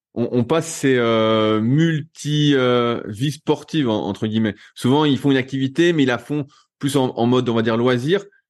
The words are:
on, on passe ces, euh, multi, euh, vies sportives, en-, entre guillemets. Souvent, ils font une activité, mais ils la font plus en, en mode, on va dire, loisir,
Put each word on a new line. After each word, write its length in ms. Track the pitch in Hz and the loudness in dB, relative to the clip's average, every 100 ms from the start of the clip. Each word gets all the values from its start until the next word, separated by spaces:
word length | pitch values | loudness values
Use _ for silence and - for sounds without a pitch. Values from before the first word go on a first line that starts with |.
| _ | _
on, 160 | - 117 | -6 -2
on 120 | 123 117 | 0 0
passe 220 | 160 160 | -2 -2
ces, 280 | - 135 127 | -2 2 2
euh, 640 | 117 113 110 110 107 107 | 2 2 2 2 2 0
multi, 920 | 113 143 165 160 151 - 147 151 147 139 | 2 2 2 -2 -8 -10 -4 0 2 2
euh, 460 | 127 123 120 117 - | 2 2 0 -2 -8
vies 260 | 104 143 | -6 -6
sportives, 560 | 135 - 143 - 160 127 | -4 -2 -4 -2 -2 0
en-, 160 | 107 76 | -2 -2
entre 180 | 101 110 | -4 -4
guillemets. 280 | 110 110 98 - | -2 -2 -4 -14
Souvent, 300 | - 120 139 151 | -4 0 2 2
ils 120 | 131 | 0
font 140 | 143 | 2
une 60 | 135 | 0
activité, 540 | 127 135 135 135 175 | -2 -4 -4 0 2
mais 120 | 165 | 2
ils 40 | 127 | 2
la 100 | 117 | 0
font 280 | - 147 139 _ _ _ | -4 -8 -8 _ _ _
plus 160 | 143 139 | -2 0
en, 140 | 127 - | -2 0
en 80 | 117 | 2
mode, 240 | 127 123 | 2 2
on 40 | 113 | 0
va 60 | |
dire, 140 | 113 113 | 0 0
loisir, 480 | 123 123 135 196 - _ _ | 0 0 0 -2 -4 _ _